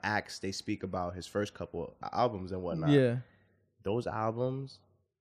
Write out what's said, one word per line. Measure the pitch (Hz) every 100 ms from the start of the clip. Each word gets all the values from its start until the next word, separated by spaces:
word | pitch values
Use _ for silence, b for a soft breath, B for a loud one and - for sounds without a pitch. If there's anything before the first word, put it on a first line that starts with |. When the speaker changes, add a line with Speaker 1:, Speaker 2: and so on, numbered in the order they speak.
Speaker 1:
acts, | 101 104 - -
they | 95
speak | - - 104
about | 95 92 87 92
his | -
first | 101 101
couple | - 85 87 73 - -
albums | 101 123 101 92
and | 92
whatnot. | 90 160 151
Speaker 2:
Yeah. | 143 123 123 - _ _ _ _ _
Speaker 1:
Those | 95 117 85
albums | 110 110 113 127 135 135 - _ _ _ _